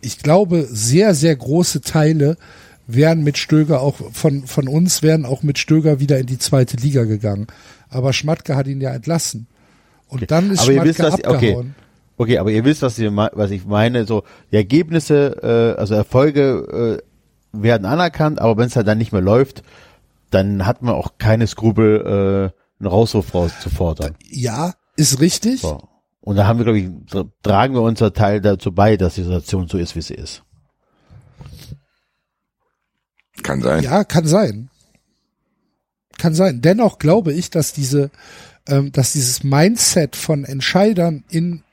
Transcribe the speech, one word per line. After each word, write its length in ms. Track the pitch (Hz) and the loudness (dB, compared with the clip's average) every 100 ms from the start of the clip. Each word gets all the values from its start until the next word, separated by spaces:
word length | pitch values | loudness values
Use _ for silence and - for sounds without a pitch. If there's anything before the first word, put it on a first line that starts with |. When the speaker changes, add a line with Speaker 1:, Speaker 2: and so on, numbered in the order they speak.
Speaker 1:
ich 160 | 120 - | -12 -6
glaube, 480 | 147 175 202 175 143 | 2 2 4 0 -2
sehr, 440 | 110 113 151 214 160 | -4 2 4 4 4
sehr 200 | 165 139 | 2 0
große 460 | 123 160 175 151 | 0 0 0 -2
Teile 560 | - 160 151 160 143 165 - - - _ - | -4 0 2 2 0 -2 -10 -20 -20 _ -4
wären 380 | 120 156 165 | 2 2 2
mit 140 | 147 143 | 0 -2
Stöger 420 | - 156 151 143 | 0 2 2 0
auch 140 | 143 - - | 0 -4 -12
von, 340 | - 160 139 131 | -2 -2 -2 -4
von 220 | - 131 | -4 -2
uns 340 | 151 180 - | 0 0 2
wären 240 | 156 160 127 | 2 2 0
auch 160 | 131 | -2
mit 140 | 151 135 | -2 -4
Stöger 420 | - 156 156 143 | 2 2 4 0
wieder 200 | 139 135 | 2 0
in 60 | 127 | 0
die 120 | 127 | -6
zweite 380 | - 135 127 120 | 0 2 2 0
Liga 280 | 135 135 113 | 0 0 0
gegangen. 420 | 107 107 101 107 - - - _ | -2 -2 -4 -8 -14 -20 -20 _
Aber 220 | 131 131 | -4 -2
Schmatke 420 | 127 147 165 - 135 | -2 -2 -4 -2 -4
hat 120 | 135 | -2
ihn 140 | 139 | -4
ja 100 | 131 | -6
entlassen. 540 | 127 131 165 - 110 117 _ _ _ _ _ _ | -6 -4 -4 -4 -10 -14 _ _ _ _ _ _
Und 100 | 131 | -10
Speaker 2:
Okay. 80 | 113 | -2
Speaker 1:
dann 240 | 156 196 | 0 2
ist 80 | 190 | 2
Speaker 2:
Aber 100 | 123 | 4
ihr 40 | 135 | 4
Speaker 1:
Schmatke 140 | 143 | 2
Speaker 2:
wisst, 100 | 160 | 2
was, 140 | 165 | 0
okay. 120 | 190 - | 0 0
Speaker 1:
abgehauen. 500 | 135 120 98 123 143 _ _ _ _ | 2 2 0 -6 -14 _ _ _ _
Speaker 2:
Okay, 200 | 113 123 | 0 0
aber 140 | 98 | 2
ihr 120 | 110 120 | 2 2
wisst, 160 | 151 | 2
was 160 | 131 113 | -2 -2
ihr 100 | 107 | -2
ma-, 220 | 104 110 | 0 -2
was 180 | - 101 | 0 -4
ich 140 | 98 98 | -4 -2
meine. 400 | 104 117 123 107 | 0 2 0 -2
So, 180 | 110 - - _ | -4 -4 -20 _
die 60 | 104 | 0
Ergebnisse, 1160 | 98 147 170 165 - 147 143 - 117 117 117 - | 2 0 2 -2 2 2 2 -2 0 2 2 0
äh, 40 | |
also 160 | 101 107 | -2 0
Erfolge, 1040 | 104 127 147 143 139 110 - 90 117 107 | 2 2 2 2 0 0 -4 -4 -4 -4
äh, 560 | - _ _ _ _ 107 | -10 _ _ _ _ -4
werden 280 | 107 117 95 | 0 0 0
anerkannt, 540 | 151 180 - 156 156 | -2 -2 0 -2 0
aber 180 | 113 107 | 0 0
wenn's 180 | 120 120 | 0 0
halt 120 | 101 | 0
dann 100 | 107 | 0
nicht 140 | 113 | 0
mehr 80 | 104 | 0
läuft, 420 | 92 117 135 - - - - _ _ _ _ | 2 2 2 -4 -20 -20 -20 _ _ _ _
dann 360 | 98 98 101 92 | 0 0 0 -2
hat 160 | 123 | -2
man 120 | 123 76 | -2 -4
auch 180 | - _ | -6 _
keine 300 | 110 113 110 | 0 2 0
Skrupel, 1040 | - 113 107 110 107 98 101 98 98 98 | 0 0 4 4 2 0 0 0 0 -2
äh, 60 | - _ _ | -6 _ _
einen 40 | 101 | -2
Rauswurf 420 | 92 113 107 92 | 0 2 0 -2
rauszufordern. 840 | 90 85 - - - 87 78 73 76 _ | -2 -2 -4 -8 -4 -4 -4 -8 -10 _
Speaker 1:
Ja, 440 | - 120 113 170 - _ - | -8 -6 -4 -6 -8 _ -2
ist 260 | 151 131 | 0 2
richtig. 400 | 165 - 220 254 | 0 0 -2 -2
Speaker 2:
So. 260 | 82 71 - _ _ _ | -6 -8 -14 _ _ _
Und 160 | - 101 | -4 2
da 120 | 101 | 2
haben 120 | 117 | 2
wir, 60 | 113 | 2
glaub 100 | 107 | 0
ich, 120 | 92 87 - | -2 -10 -10
tra-, 200 | 98 92 _ | -8 -8 _
tragen 300 | - 98 131 127 | 0 2 2 2
wir 60 | |
unser 320 | 113 113 110 | 0 2 0
Teil 280 | - 101 104 | 2 0 2
dazu 300 | 98 - - | 0 0 -2
bei, 240 | 87 104 107 | 2 2 4
dass 180 | 90 - | 0 -2
die 80 | |
Situation 440 | 90 90 - 98 87 | -4 -4 -2 -4 -4
so 100 | 95 | -4
ist, 180 | 85 85 | -6 -8
wie 60 | |
sie 140 | - - | -12 -14
ist. 280 | - - _ _ _ _ _ _ _ - _ _ - - - - _ _ _ _ _ _ _ _ _ _ _ _ _ _ _ - | -16 -18 _ _ _ _ _ _ _ -20 _ _ -20 -20 -20 -20 _ _ _ _ _ _ _ _ _ _ _ _ _ _ _ -14
Speaker 3:
Kann 200 | - 69 | -6 -2
sein. 220 | 62 78 | 0 0
Speaker 1:
Ja, 200 | 123 175 | 2 0
kann 220 | 202 170 160 | 0 0 2
sein. 440 | 180 180 104 127 _ _ _ _ _ _ _ _ _ _ _ _ _ _ - | 0 0 -4 -14 _ _ _ _ _ _ _ _ _ _ _ _ _ _ -4
Kann 160 | 170 | -2
sein. 280 | 160 190 120 | 2 0 2
Dennoch 380 | 151 202 220 - | 2 4 2 0
glaube 340 | 147 202 165 | 2 2 2
ich, 160 | 147 175 | -4 -4
dass 240 | 170 147 | -4 -4
diese, 380 | - 135 143 139 _ - - - _ - | -4 -2 0 -2 _ -20 -20 -20 _ -2
ähm, 240 | 139 139 | 0 0
dass 220 | 139 127 | 0 0
dieses 300 | 156 123 - | 0 -4 -2
Mindset 720 | 143 139 175 233 - - 147 - | 0 2 2 2 0 0 -2 -6
von 300 | - 151 139 | -4 -4 -4
Entscheidern 800 | 135 - 185 208 185 170 151 - | -6 -2 2 2 2 0 -2 -4
in 340 | 165 170 170 _ | -4 -2 -6 _